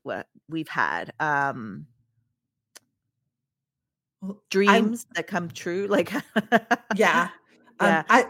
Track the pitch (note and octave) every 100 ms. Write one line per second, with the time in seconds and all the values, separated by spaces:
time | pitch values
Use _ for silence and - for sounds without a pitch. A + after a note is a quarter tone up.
0 | C3+ G2 - _ - D#3+ D3+ D#3+ D#2+ E2+
1 | F#2 - D3+ C#3+ C#3 C3+ A2 F#2 D3+ _
2 | _ _ _ _ _ _ _ - _ _
3 | _ _ _ _ _ _ _ _ _ _
4 | _ _ F#3+ - - G3 G3+ A3+ A3 A#3
5 | - E3 - F#3+ E3+ - F3+ F3+ G3+ G3+
6 | F3 B3 - A3 - A3+ - A#3+ - G3+
7 | F#3 E3 F3 - _ _ _ - G3+ D#3+
8 | D#3 B3